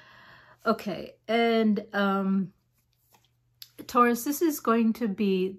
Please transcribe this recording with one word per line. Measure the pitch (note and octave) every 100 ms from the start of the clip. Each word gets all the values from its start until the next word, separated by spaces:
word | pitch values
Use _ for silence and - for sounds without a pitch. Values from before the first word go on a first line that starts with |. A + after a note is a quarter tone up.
| - - - - - -
Okay, | A3+ A3 - F3 - - -
and, | A3+ A#3 A3+ A3 G3+ G#3
um, | G3+ G3 G3 G3 G3 F#3 - _ _ _ _ _ _ _ _ _ _ - _ -
Taurus, | B3+ A#3+ A#3
this | D4+ D4
is | E4+ D4
going | - A3+ A3+
to | A3 A#3
be | F#3 G#3 F#3+ F#3+